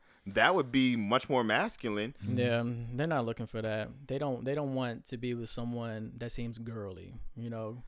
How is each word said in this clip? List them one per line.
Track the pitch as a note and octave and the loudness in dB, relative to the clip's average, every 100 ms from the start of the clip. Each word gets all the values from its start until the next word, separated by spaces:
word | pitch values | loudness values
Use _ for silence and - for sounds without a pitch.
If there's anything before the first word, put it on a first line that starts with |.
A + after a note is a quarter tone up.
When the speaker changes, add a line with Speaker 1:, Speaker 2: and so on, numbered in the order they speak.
| _ _ G2 | _ _ -2
Speaker 1:
That | G#2 C3 | 6 6
would | F#3 B2+ | 6 4
be | C3 C3 A#2 | 6 6 4
much | G2+ B2+ - | 4 2 4
more | B2+ | 4
masculine. | A2 A#2 A3 - A#2 G#2 A2+ - | 4 4 2 -2 -2 0 -2 -4
Speaker 2:
Mm-hmm. | - B2 | -2 2
Speaker 3:
Yeah, | B2 A#2 | 4 2
um, | A#2 A#2 A#2 | 0 -4 -4
they're | B2 E3 | -2 0
not | D3 | 0
looking | A#2 A#2 A2 | 0 -4 -6
for | A2+ | -4
that. | A2 G#2+ A2+ C3 C#3 | -2 -2 -4 -8 -6
They | C3+ | -2
don't, | D3 B2 | -2 -2
they | B2 | -2
don't | C#3+ C#3+ | 0 0
want | C3 B2 A2+ - | 0 -2 -4 -8
to | A#2 | -6
be | B2 | -4
with | A#2+ A2+ | -4 -4
someone | - A#2+ A#2+ A#2 A2 A2 A#2+ | -2 -2 -2 -4 -4 -6 -6
that | A#2+ | -4
seems | - A#2 A#2 | -2 -4 -6
girly, | A2+ A2+ G2 F2+ F#2+ A2+ - A2+ | -8 -6 -6 -8 -12 -10 -10 -8
you | A#2 | -6
know? | A2+ A2 B2 | -6 -6 -8